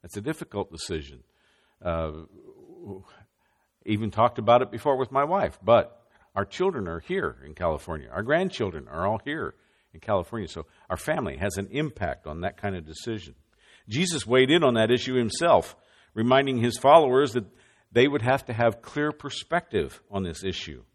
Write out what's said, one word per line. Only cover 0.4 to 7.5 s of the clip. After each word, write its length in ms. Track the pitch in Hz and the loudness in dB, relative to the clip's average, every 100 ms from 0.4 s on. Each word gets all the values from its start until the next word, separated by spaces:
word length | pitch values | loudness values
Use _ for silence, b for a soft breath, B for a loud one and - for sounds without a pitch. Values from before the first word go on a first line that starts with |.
| 160 101 92 | -8 -6 -6
decision. 480 | 82 - 82 71 69 _ _ _ _ _ _ | -10 -8 -8 -8 -20 _ _ _ _ _ _
Uh, 320 | 87 82 80 78 82 - - - - - 165 95 - b _ _ _ _ _ _ | -6 -4 -4 -8 -18 -20 -20 -20 -20 -20 -16 -16 -18 b _ _ _ _ _ _
even 240 | - 104 110 | -4 -4 -2
talked 300 | 107 117 - | 2 0 2
about 220 | 113 120 | 4 4
it 100 | 120 | 2
before 240 | 113 147 | -4 -2
with 160 | 131 131 | 0 0
my 140 | 135 | -2
wife, 340 | 147 190 98 - | 0 -2 -4 -4
but 380 | 95 113 - - _ b b | 4 4 4 -12 _ b b
our 100 | 101 | -6
children 420 | 101 - 185 156 90 | -6 -2 -2 -2 -6
are 120 | 85 | -8
here 380 | - 185 85 - | -6 -4 -4 -8
in 80 | 71 | -20